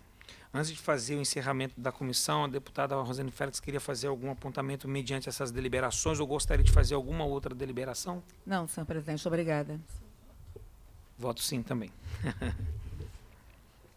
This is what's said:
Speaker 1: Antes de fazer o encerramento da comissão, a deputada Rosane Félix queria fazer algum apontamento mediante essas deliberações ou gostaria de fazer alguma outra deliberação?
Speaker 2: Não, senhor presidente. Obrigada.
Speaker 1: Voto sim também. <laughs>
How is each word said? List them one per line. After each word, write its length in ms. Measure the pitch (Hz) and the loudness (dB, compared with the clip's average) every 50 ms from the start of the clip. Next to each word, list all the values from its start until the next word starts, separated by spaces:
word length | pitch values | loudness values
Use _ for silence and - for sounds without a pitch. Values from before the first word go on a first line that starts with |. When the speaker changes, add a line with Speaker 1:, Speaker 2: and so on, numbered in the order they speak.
| - - - - - - - - - - | -20 -20 -20 -20 -20 -20 -20 -20 -12 -6
Speaker 1:
Antes 180 | - 135 156 160 | -4 -4 -2 -4
de 80 | 160 151 | -6 -2
fazer 360 | - - 151 131 113 123 147 | 0 2 2 2 0 -2 -2
o 60 | 143 | 0
encerramento 580 | 139 - - 147 127 135 135 131 135 127 - - | 0 0 -2 0 0 0 0 0 -2 -4 -4 -4
da 140 | 123 131 | -4 -4
comissão, 520 | - - 143 127 120 - - - 151 151 147 | -2 -2 -2 -2 0 0 2 2 2 2 2
a 40 | 143 | 0
deputada 480 | 127 139 - - - - 139 135 139 | -2 -4 -6 -4 -2 -2 0 0 0
Rosane 340 | 135 131 117 127 135 135 131 | 0 -2 -2 -2 -4 -4 -4
Félix 300 | - - 143 139 - - | -4 -4 -4 -4 -4 -6
queria 180 | - - 139 139 | -4 -4 -4 -2
fazer 280 | - - 135 117 127 | -2 -4 -4 -2 -2
algum 240 | 143 135 120 123 135 | -2 -2 -2 -4 -6
apontamento 580 | 135 - - 135 127 143 135 135 139 135 - 135 | -6 -6 -8 -6 -4 -4 -4 -2 -4 -4 -4 -4
mediante 400 | 139 139 131 120 139 135 - 139 | -2 -2 -2 -2 -2 -4 -4 -4
essas 220 | 120 - 143 123 | -4 -4 -4 -4
deliberações 680 | 117 127 131 131 123 127 131 120 - - - 165 160 147 | -2 -2 -2 0 2 2 2 0 0 0 2 2 2 2
ou 80 | 151 | 0
gostaria 380 | 131 143 147 - - 156 139 - | 0 0 0 2 4 8 10 12
de 80 | - | 12
fazer 220 | - 156 139 - 143 | 12 12 10 8 6
alguma 300 | 139 127 135 156 165 156 | 2 0 0 0 0 0
outra 300 | 143 139 139 - 135 127 | 0 0 -2 -2 -4 -4
deliberação? 680 | 123 139 131 127 123 131 131 120 - - 185 180 180 175 - - - - | -6 -6 -4 -4 -4 -4 -4 -6 -6 -4 -4 -6 -6 -8 -12 -18 -12 -4
Speaker 2:
Não, 200 | 190 196 185 165 | -2 -2 0 0
senhor 200 | 160 - 175 160 | -2 -4 -4 -4
presidente. 400 | - 165 160 147 160 151 151 - 180 | -2 -4 -2 -2 -2 -2 -2 0 2
Obrigada. 500 | 165 170 170 160 156 147 147 147 151 156 160 - - - - - - - - - - - - - - - - - - - - - - - - - - - | 2 2 2 2 2 0 0 -2 -6 -8 -8 -10 -12 -12 -12 -14 -18 -20 -20 -20 -20 -18 -16 -16 -16 -16 -16 -18 -20 -20 -20 -20 -20 -20 -20 -20 -10 -4
Speaker 1:
Voto 240 | 120 123 117 - | -4 -2 -2 -2
sim 200 | - - 147 123 | -2 -2 0 -2
também. 280 | 113 - 131 120 107 - - - - - - - | 0 0 -2 -2 -4 -6 -10 -14 -10 -8 -6 -4
<laughs> 340 | - 139 - - - - - - - - - - - - - - - - - - - - - - - - - - - - - - - - - | -4 -4 -2 -2 -4 -4 -2 -2 -4 -4 -4 -6 -6 -8 -8 -10 -10 -10 -12 -16 -18 -20 -20 -20 -20 -20 -20 -20 -20 -20 -20 -20 -20 -20 -20